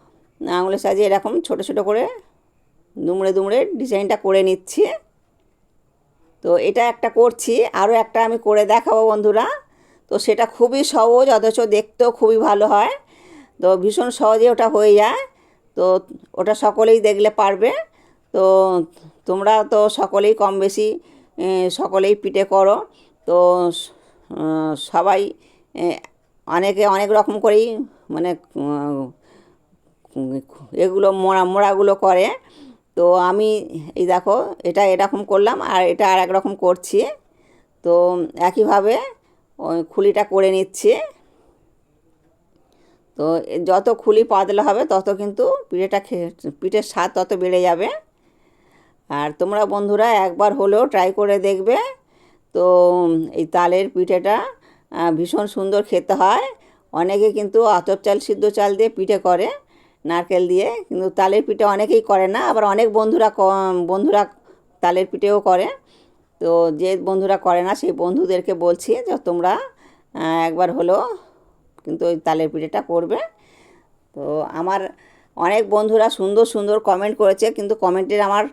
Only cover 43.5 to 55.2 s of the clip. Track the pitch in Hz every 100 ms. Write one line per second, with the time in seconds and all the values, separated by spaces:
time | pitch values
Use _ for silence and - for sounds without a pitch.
43.5 | 156 175 185 214 226 220 214 226 196 190
44.5 | 202 208 208 311 190 196 196 202 202 359
45.5 | 554 - 180 190 202 202 185 170 170 143
46.5 | 143 190 214 208 - 180 190 185 190 185
47.5 | 180 180 170 202 622 _ _ _ _ _
48.5 | _ _ _ _ _ - 143 147 151 190
49.5 | 208 202 202 202 208 233 208 190 170 208
50.5 | 190 196 214 254 196 185 196 202 202 196
51.5 | 190 196 311 523 523 _ _ _ _ _
52.5 | - 180 180 180 180 170 165 160 - 156
53.5 | 180 175 185 196 180 180 180 185 220 523
54.5 | 466 _ _ _ - 170 160